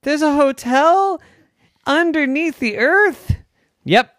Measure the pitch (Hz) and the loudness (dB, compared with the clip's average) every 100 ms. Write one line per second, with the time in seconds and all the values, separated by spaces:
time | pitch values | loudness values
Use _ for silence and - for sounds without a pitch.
0 | - 294 302 285 277 269 247 262 311 370 | -4 -2 0 2 0 -2 -2 0 2 2
1 | 392 339 _ _ _ _ _ _ - 294 | 0 -4 _ _ _ _ _ _ -4 0
2 | 339 320 277 269 330 - 240 208 247 370 | 0 -2 -2 -2 -4 -4 -6 -2 0 2
3 | 415 294 - - _ _ _ _ - 214 | 0 -2 -6 -6 _ _ _ _ 0 0
4 | 247 | 0